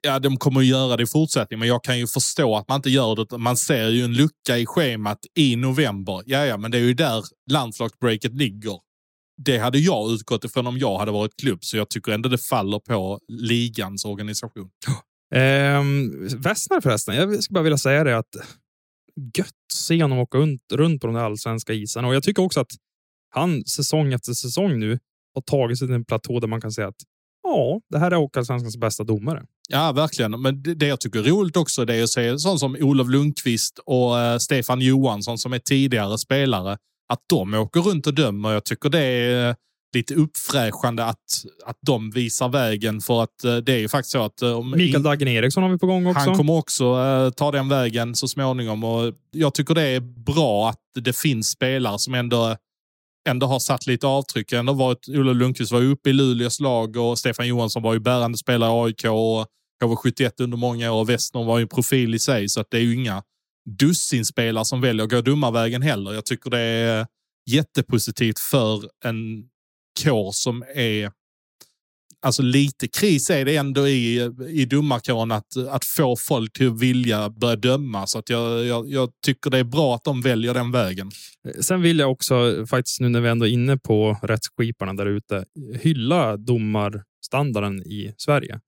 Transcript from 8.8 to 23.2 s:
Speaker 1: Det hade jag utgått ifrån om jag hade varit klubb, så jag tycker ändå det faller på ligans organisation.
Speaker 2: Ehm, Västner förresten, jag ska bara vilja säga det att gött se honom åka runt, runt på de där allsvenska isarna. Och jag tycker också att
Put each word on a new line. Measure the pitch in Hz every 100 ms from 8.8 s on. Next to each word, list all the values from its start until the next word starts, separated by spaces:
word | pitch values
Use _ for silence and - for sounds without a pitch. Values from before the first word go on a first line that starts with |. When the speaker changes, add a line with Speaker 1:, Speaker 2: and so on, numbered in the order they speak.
| _ _ _ _ _ _
Speaker 1:
Det | 139 123
hade | 113 135
jag | 165 139 107
utgått | 113 107 123
ifrån | 117 131 120
om | 123
jag | 131 95
hade | 104
varit | 104 107 -
klubb, | 135 95
så | - 110
jag | 104
tycker | 113 -
ändå | 107 123
det | 123
faller | - 123 98 107
på | - 113 92 101 _
ligans | 113 117 120 120 110 95 98
organisation. | 107 101 107 104 113 - 95 _ - 127 _ _ _
Speaker 2:
Ehm, | 127 131 139 139 143 143 139 131 69 92 131
Västner | 135 214 - 381
förresten, | 151 117 -
jag | 110 190 208
ska | -
bara | 190
vilja | 160 147
säga | 135 139
det | 151 117
att | - - - - _ _ _ _ _ - 127 -
gött | 196 - _
se | - - 170
honom | 156 127
åka | 123 127
runt, | 156 131 _
runt | 107 160 151
på | 117
de | 117
där |
allsvenska | 117 104 - 113 -
isarna. | 113 104 - 123
Och |
jag | 135
tycker | 139 202
också | 185 156
att | 123 - _ _ _ _